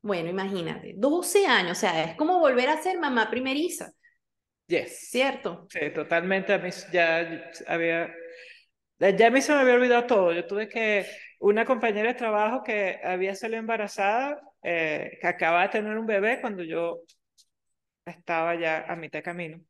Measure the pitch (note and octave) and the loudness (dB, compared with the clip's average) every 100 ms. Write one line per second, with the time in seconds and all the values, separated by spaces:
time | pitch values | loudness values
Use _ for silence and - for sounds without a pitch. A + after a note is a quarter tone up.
0 | G#3+ F#3 E3 F#3+ G3 G3 D#3+ D3+ - F#3+ | -2 -4 -2 -4 -4 -4 -6 -8 -12 -2
1 | B3 E4+ F4 G4+ F#4+ A3+ F3+ F3 G3+ E3 | 0 2 2 2 4 4 2 0 0 0
2 | D#3+ - D4+ F4+ D4+ B3 C4 D#4 F4+ F#4 | -2 -2 2 4 4 4 2 0 -2 -2
3 | D4+ B3 A3 A#3 C4 C#4 E4+ - - _ | 0 0 0 -2 -2 -2 -4 -6 -12 _
4 | _ _ _ _ _ _ _ D#3+ B2+ - | _ _ _ _ _ _ _ -2 -2 -12
5 | - A#3+ C4+ C4 G3 F3 - F3+ D3+ D#3 | -6 -2 0 -2 -8 -10 -12 -6 -6 -6
6 | D3+ E3+ F3+ F#3+ F#3+ G3 F3+ F3 - F3+ | 0 0 2 -2 2 0 0 -10 -2 2
7 | E3 E3 E3+ D#3+ - - - E3+ E3 E3 | 4 2 -2 -8 -14 -16 -6 -2 0 0
8 | E3+ - - - - - _ _ _ _ | -4 -10 -16 -18 -20 -20 _ _ _ _
9 | F#3+ F#3 A3+ C4 C#4 D4 B3+ B3 B3 A#3+ | 2 6 6 6 4 4 6 6 6 4
10 | A#3+ A3+ F3+ E3+ E3 G3+ G#3+ A3+ A3 G#3 | 4 4 4 2 -4 -6 -4 -2 0 0
11 | F3+ - - _ G3+ G#3 A3+ A#3+ A#3 G#3 | -2 -12 -20 _ 2 4 2 2 2 2
12 | A3 B3 A#3 G#3 G#3+ B3+ B3+ G#3+ F#3+ F#3 | 0 0 0 2 2 0 -4 -2 -2 -2
13 | - F#3 F#3+ G3 A3+ A3+ A3 A3+ G3+ - | -4 -2 -2 -4 -6 -6 -4 -4 -4 0
14 | G3 A3+ C#4 D4 - _ - E3+ D#3+ D3+ | 0 2 -2 -6 -12 _ -4 -2 -2 -4
15 | - - F3+ F3 E3 E3+ G3 A3 G#3+ G#3+ | -6 -4 -4 0 2 2 2 0 -4 -6
16 | A3+ G3+ G#3 C4 B3 G3 E3 D#3+ E3+ E3+ | -2 0 0 -2 -4 -8 -6 -4 -4 -6
17 | E3+ _ _ _ _ _ _ _ _ _ | -14 _ _ _ _ _ _ _ _ _
18 | - F3 - E3 E3 E3+ E3 D#3+ - E3+ | -18 -16 -4 -2 -2 -2 -2 -2 -4 -10
19 | D#3 D#3 E3 F3 E3 E3 | -8 -10 -8 -10 -12 -14